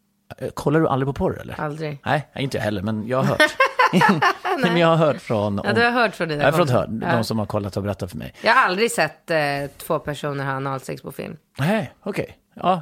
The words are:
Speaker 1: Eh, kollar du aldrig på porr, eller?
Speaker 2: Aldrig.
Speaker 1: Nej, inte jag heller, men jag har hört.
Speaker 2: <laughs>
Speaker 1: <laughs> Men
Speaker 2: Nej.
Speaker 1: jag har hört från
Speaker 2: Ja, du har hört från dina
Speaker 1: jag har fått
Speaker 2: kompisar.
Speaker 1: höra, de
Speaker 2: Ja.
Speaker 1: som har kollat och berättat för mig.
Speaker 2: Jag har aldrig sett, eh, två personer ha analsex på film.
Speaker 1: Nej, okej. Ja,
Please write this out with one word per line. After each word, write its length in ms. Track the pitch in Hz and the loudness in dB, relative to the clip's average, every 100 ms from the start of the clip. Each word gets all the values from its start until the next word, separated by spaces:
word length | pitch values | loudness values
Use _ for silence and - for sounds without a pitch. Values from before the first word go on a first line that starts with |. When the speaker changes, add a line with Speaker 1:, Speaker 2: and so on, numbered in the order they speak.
| _ _ - - | _ _ -20 -10
Speaker 1:
Eh, 120 | - | -10
kollar 300 | - - 151 | -4 0 2
du 80 | 160 | 4
aldrig 200 | 131 135 | 2 -2
på 60 | |
porr, 280 | 135 190 - | -2 -2 -4
eller? 180 | - 120 | -8 -8
Speaker 2:
Aldrig. 400 | 151 151 156 143 107 | -8 -6 -10 -8 -2
Speaker 1:
Nej, 220 | 127 123 - | -2 -2 -6
inte 220 | 131 107 | -4 -4
jag 60 | |
heller, 180 | 104 104 | -2 -4
men 260 | 101 110 110 | -4 -4 -2
jag 100 | 127 | 0
har 60 | |
hört. 180 | 135 - | 2 4
Speaker 2:
<laughs> 140 | 302 - 523 - 494 | 2 2 0 2 2
Speaker 1:
<laughs> 300 | - 427 160 381 381 - 359 | 4 4 4 2 0 -2 0
Men 120 | 220 | 2
Speaker 2:
Nej. 80 | 170 | 4
Speaker 1:
jag 60 | 165 | 4
har 80 | 160 | 6
hört 260 | 160 123 | 4 2
från 400 | - 113 104 101 | -2 0 0 0
Speaker 2:
Ja, 100 | 202 | 0
du 100 | 202 | 2
har 80 | 240 | 2
hört 240 | 247 226 - | 2 0 0
från 120 | 165 | -4
dina 140 | 147 | 0
Speaker 1:
jag 80 | 143 | 2
har 60 | 156 | 4
fått 20 | |
Speaker 2:
kompisar. 180 | 160 117 | 4 2
Speaker 1:
höra, 80 | 78 | 0
de 300 | 113 180 120 | -2 0 0
Speaker 2:
Ja. 60 | |
Speaker 1:
som 160 | 113 113 | 0 -2
har 60 | 104 | -2
kollat 320 | 104 101 104 | -2 -4 -4
och 60 | |
berättat 280 | 98 95 92 | -4 -4 -6
för 60 | - | -8
mig. 160 | 64 - | -12 -4
Speaker 2:
Jag 120 | 208 | 2
har 80 | 240 | 4
aldrig 300 | 220 185 226 | 4 2 0
sett, 400 | 226 156 - - | 0 -2 -2 -2
eh, 60 | 160 147 143 143 - | 0 0 -2 -6 -8
två 220 | - 160 | -4 -2
personer 460 | - 139 151 139 139 | -2 -6 -4 -4 -4
ha 60 | |
analsex 500 | 135 139 135 - 135 | -4 -4 -6 -8 -10
på 100 | - | -10
film. 260 | - - - _ - | -10 -10 -12 _ -2
Speaker 1:
Nej, 340 | 143 214 131 - | 0 0 -2 -8
okej. 340 | - - - - _ | -8 -6 -6 -10 _
Ja, 280 | - 175 185 | -4 0 0